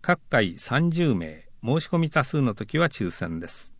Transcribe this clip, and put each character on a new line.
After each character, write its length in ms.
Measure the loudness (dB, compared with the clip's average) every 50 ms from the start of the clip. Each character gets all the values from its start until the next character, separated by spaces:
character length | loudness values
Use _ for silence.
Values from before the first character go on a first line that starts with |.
各 180 | 2 0 0 0 0 2
回 280 | 2 2 4 2 -2
三 340 | -6 -4 0 2 2 2 2
十 240 | 2 2 2 2 2
名。 320 | 2 -2 -6 -10 -14 -18 -20 -18 -8 -2
申 160 | 0 0 0
し 80 | 0
込 100 | 0 0
み 120 | 0 0 2
多 160 | 2 0 0
数 160 | 2 0 0
の 140 | 0 0 0
時 220 | -4 -8 -2 0
は 120 | 2 2 2
抽 200 | 0 -2 -4 -4
選 300 | -2 -4 -6 -4 -4 -6
で 80 | -6
す。 260 | -8 -8 -10 -10 -12 -16